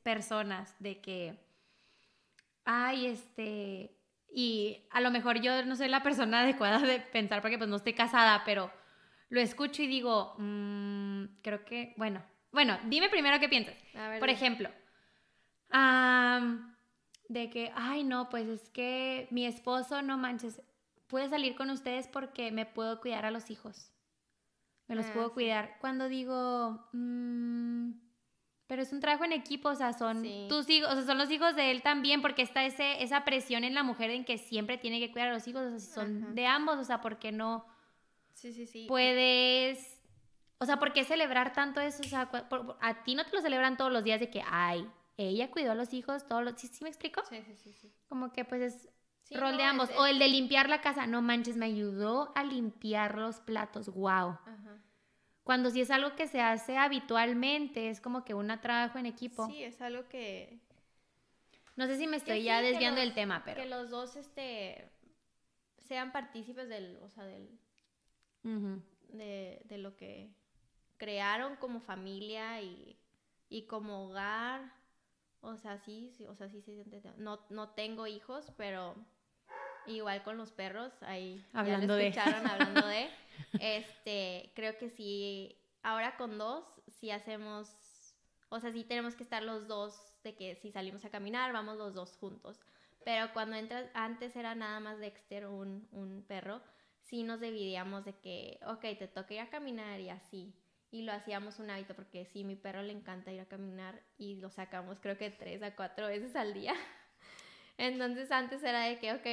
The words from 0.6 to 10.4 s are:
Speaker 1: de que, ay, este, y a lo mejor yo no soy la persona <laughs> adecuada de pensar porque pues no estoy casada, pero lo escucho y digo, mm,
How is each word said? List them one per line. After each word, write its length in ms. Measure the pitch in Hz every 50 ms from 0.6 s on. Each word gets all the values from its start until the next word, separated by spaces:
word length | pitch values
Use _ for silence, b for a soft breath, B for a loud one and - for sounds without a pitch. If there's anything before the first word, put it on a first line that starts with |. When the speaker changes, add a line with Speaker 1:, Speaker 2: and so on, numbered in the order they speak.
| 196 - - -
Speaker 1:
de 220 | 196 202 190 196
que, 380 | - 196 185 180 170 160 196 - _ b b b b b b b b b b b b b b b b b b b b _ _ _ -
ay, 420 | 233 233 240 247 254 269 262 247
este, 920 | 247 233 208 - - _ - 220 214 214 208 202 196 196 190 202 214 _ _ _ _ _ _ _ -
y 560 | - 254 247 233 226 214 202 214 208 - - -
a 100 | - 247
lo 80 | 247 254
mejor 300 | 240 240 240 247 233 233
yo 240 | 226 247 254 262 254
no 100 | 254 262
soy 120 | 240 277 262
la 140 | 262 269
persona 380 | 269 285 285 233 247 220 226 240
<laughs> 20 |
adecuada 360 | 247 269 262 269 214 202 214 240
de 220 | 285 262 254 247
pensar 420 | 254 - - 226 208 196 214 208
porque 160 | 208 220 233 226
pues 100 | 226 208
no 80 | 202
estoy 160 | 202 202 233 226
casada, 480 | - 233 226 262 240 226 220 208 208 -
pero 240 | 214 208 196 185 185 - B B B B B B B B B B B
lo 120 | 240 240
escucho 420 | 240 233 240 - 285 285 285 -
y 40 | 302
digo, 480 | 262 262 262 240 240 226 208 190 - -
mm, 840 | -